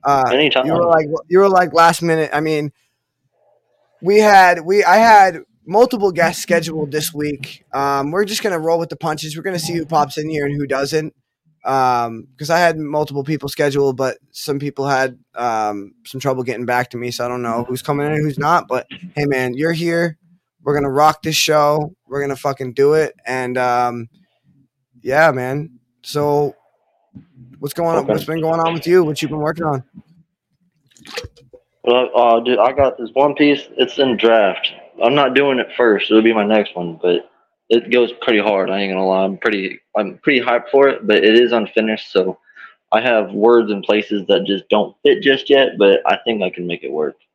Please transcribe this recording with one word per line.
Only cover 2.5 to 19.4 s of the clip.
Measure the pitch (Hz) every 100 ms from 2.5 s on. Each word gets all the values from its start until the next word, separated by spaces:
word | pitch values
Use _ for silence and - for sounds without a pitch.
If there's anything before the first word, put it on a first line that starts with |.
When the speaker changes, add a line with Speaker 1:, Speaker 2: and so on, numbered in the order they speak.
| 151 147 _ _ _ _ _ _ _ _ _ _ _ _ _
Speaker 1:
we | 175 208
had, | 214 196 185 175
we, | 160 202
I | 170 196
had | 226 208 190 170 - _ -
multiple | 196 240 233 196
guests | 165 165 -
scheduled | - 170 165 160 147
this | 147 147
week. | 147 151 139 135 - _
Um, | 135 139 139 139
we're | 175 202
just | 214
gonna | 220 175
roll | 156 170
with | 165
the | 160
punches. | 165 156 156 156
We're |
gonna | 185 175
see | 156 170
who | 156
pops | 160 143 131
in | 156
here | 156 143
and | 143
who | 143
doesn't. | 135 139 156 156 _ _ _ _ _ -
Um, | 135 127 123 120 113 - _
'cause | 147
I | 170
had | 175 160
multiple | 151 151 151 139
people | 139 151 143
scheduled, | - 147 139 139 127
but | 131 - _
some | - - 139
people | 143 135 139
had, | 135 131 123 _ -
um, | 120 113 107 104 101 _ -
some | 135
trouble | 135 131
getting | 123 113 123
back | 123 123
to | 120
me, | 123
so | 120 123
I |
don't | 123
know | 120 117 120
who's | 127
coming | - 143 147
in |
and | 151
who's | 151 139
not. | 147 170 -
But | 123 - - 180 147
hey, | 143
man, | 131